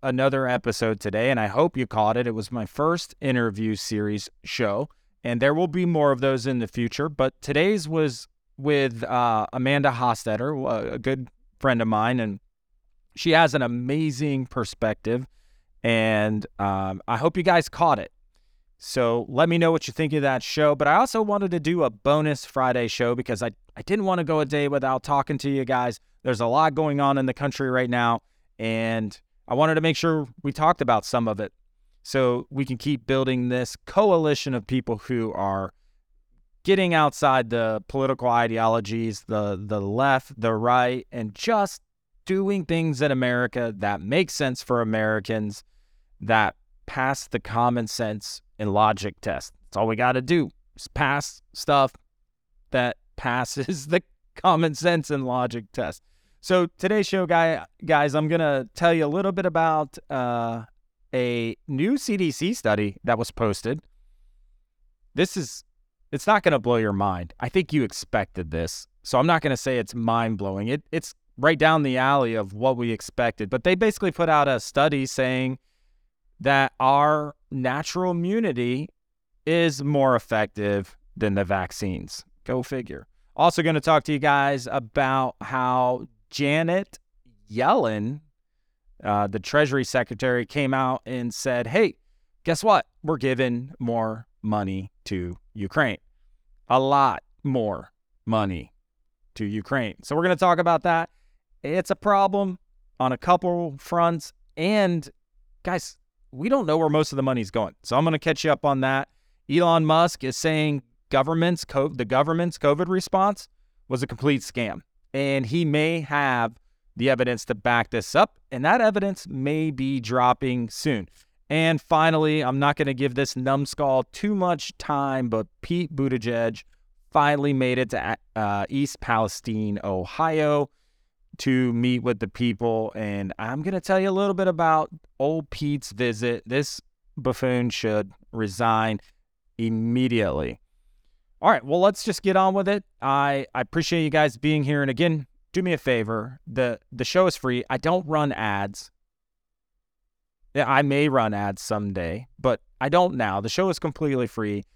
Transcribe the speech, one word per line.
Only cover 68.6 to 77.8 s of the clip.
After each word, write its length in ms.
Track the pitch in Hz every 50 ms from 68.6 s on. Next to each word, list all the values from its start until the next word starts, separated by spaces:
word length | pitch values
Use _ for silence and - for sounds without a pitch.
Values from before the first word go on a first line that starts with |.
| 82 82 - - - _ _ _
So 160 | - - - 123
I'm 100 | 139 170
not 140 | 170 160
gonna 160 | - 151 131 -
say 220 | - 135 131 120
it's 160 | 107 - -
mind-blowing. 720 | 120 113 113 113 117 117 113 110 90 101 98 95 98 104 113
It, 160 | 135 151 - -
it's 240 | - 160 - - - _ _ _ _ -
right 200 | 127 156 165 131
down 240 | 151 156 160 160
the 160 | 147 135 127 127
alley 380 | 131 135 143 139 127 117 113
of 180 | 110 104 95 101
what 240 | 104 120 131 131 120
we 140 | 120 117
expected. 580 | 113 101 - - - - 120 117 - - 110 95
But 140 | 127 127 -
they 100 | 180 185
basically 380 | 180 226 214 - - 208 180
put 180 | - - 170 160
out 180 | 156 147 143 143
a 120 | 131 120
study 480 | - - - 139 143 156 147 139 135 131
saying 500 | - - 131 127 127 127 131 127 131 - _ _ _ _ _ _ _ _ _ _ _ _ _ _ _ -
that 340 | - 135 139 135 135 123 _ -
our 560 | 131 131 139 143 147 151 151 151 147 147 - _ _ -
natural 600 | 143 135 127 127 127 147